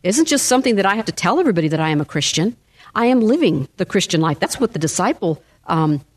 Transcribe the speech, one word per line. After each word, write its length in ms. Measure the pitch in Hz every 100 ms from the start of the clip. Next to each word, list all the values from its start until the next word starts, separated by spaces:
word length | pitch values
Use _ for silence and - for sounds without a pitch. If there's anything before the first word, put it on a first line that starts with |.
It 80 | 175
isn't 180 | 233 320
just 200 | 277 -
something 280 | 254 262 208
that 100 | 190
I 100 | 214
have 100 | 214
to 60 |
tell 280 | - 180 285
everybody 280 | 330 170 156
that 120 | 156
I 100 | 156
am 120 | 151
a 40 | 151
Christian. 500 | 156 - - 190 240 _ _ - 214
I 100 | 233
am 160 | 254
living 460 | 220 302 254 156 135 -
the 80 | 185
Christian 360 | 202 - 160
life. 180 | 160 143
That's 200 | - -
what 140 | 226
the 60 | 165
disciple, 640 | 151 - 196 330 180 151 _ _ -
um, 340 | 165 156 147 -